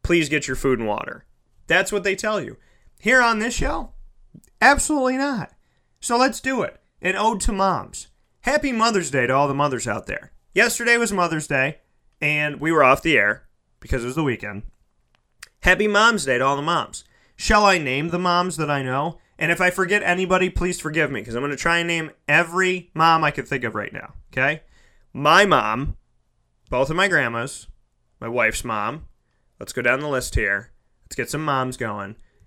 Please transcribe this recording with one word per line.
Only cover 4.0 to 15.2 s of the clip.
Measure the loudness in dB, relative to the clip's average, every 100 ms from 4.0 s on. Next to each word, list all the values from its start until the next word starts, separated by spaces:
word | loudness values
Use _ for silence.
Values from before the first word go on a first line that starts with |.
| -20 -20 -20 -20 _ 2
absolutely | 4 4 2 0 0 0
not. | -2 -4 -8 _ _ _ _ _
So | 0 2
let's | 2 0
do | -4 -2
it. | -4 -8 _ _
An | -4 0
ode | 0 0
to | 0
moms. | 2 2 0 -6 -14 -18 _ _ _
Happy | 0 0 0
Mother's | 2 2 2 0
Day | 0 2
to |
all | 2 2
the |
mothers | 2 0 -2 -4
out | -6 -8
there. | -12 -12 -20 _
Yesterday | 0 0 0 2 2
was | 2
Mother's | 0 0 -2 -2
Day, | 0 -2 -4 _ _ _ _
and | -2 0 -2 -4
we | 0
were | 4
off | 6 6
the | 4 2
air | 2 -2 -10 _ _ _
because | -6 -4
it | -4
was | -4
the |
weekend. | -2 -4 -8 -12 -14 -18 _ _ _ _